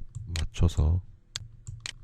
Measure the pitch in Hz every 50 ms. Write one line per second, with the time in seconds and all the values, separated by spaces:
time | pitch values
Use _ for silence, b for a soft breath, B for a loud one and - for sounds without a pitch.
0 | - - - - - 87 85 82 80 - - - 90 85 - - 76 78 85 90
1 | - - - - _ _ - - - - - - - - - - - - - -